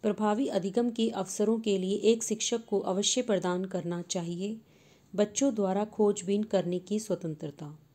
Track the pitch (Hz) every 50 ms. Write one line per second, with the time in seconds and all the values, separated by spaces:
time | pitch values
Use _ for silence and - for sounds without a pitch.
0 | - 214 202 - 214 208 208 214 277 - - 196 175 196 190 240 240 240 226 -
1 | 226 226 226 196 190 190 - - 208 208 226 226 226 214 196 190 185 190 202 220
2 | - 220 226 226 - - 214 220 - - 233 233 226 - 208 196 - - 185 190
3 | 208 - - 254 240 240 208 180 175 180 180 180 190 185 185 180 156 170 175 175
4 | 175 - - 180 170 170 175 175 190 208 226 226 - _ _ _ - - - _
5 | _ _ - 185 208 208 208 - 277 277 226 214 202 185 190 202 214 214 - -
6 | 214 208 202 208 175 180 202 208 214 214 - 190 165 175 180 180 180 - 208 214
7 | 214 - 185 - - 160 156 151 160 147 143 - 156 147 151 - - _